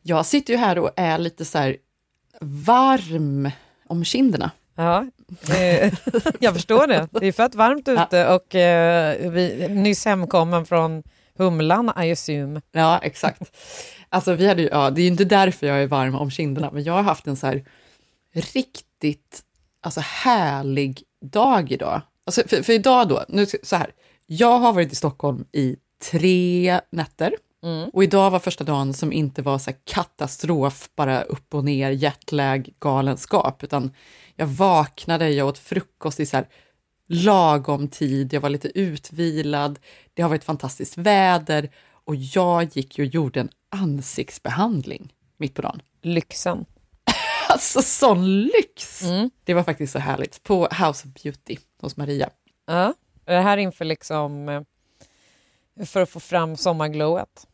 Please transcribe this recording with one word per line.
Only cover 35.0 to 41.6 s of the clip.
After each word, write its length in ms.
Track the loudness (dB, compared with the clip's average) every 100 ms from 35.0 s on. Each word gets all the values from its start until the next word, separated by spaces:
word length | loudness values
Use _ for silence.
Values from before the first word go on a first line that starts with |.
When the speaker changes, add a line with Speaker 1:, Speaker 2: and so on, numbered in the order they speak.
| -4 -2 0
Speaker 1:
jag 180 | 0 -2
åt 100 | -4
frukost 640 | -6 -6 -6 _ -8 -4
i 60 | -2
så 120 | -2
här 100 | -4 _ _ _ _ _ _
lagom 800 | 0 4 6 6 2 0 -4 -4
tid, 460 | -4 -2 -2 -2
jag 80 | -2
var 80 | -2
lite 300 | -4 -4 -4
utvilad, 1000 | -4 -4 -12 -4 -4 -2 -2 -2 -2 -6 _ -20 _
det 80 | -2
har 80 | -2
varit 140 | -2
fantastiskt 540 | -4 -8 -8 -10 -12 -4
väder 720 | 2 4 4 2 0 -2